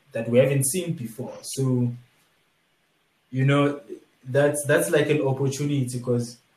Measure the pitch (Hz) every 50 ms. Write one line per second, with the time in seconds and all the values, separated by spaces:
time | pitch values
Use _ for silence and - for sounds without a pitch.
0 | _ _ - 113 113 113 117 123 139 139 139 135 135 - - 185 170 170 160 -
1 | 123 113 - - - - - - - - - 135 135 131 127 123 123 120 123 123
2 | - _ _ _ _ _ _ _ _ _ _ _ _ _ _ _ _ _ _ _
3 | _ _ _ _ _ _ 131 131 131 139 143 143 143 143 143 - - - - -
4 | - _ _ _ - 131 123 135 143 147 - - - 131 147 165 - - 165 147
5 | 143 151 151 143 143 135 127 - 139 131 - - 147 143 143 135 123 120 123 120
6 | 120 123 120 120 117 117 - - _ _ _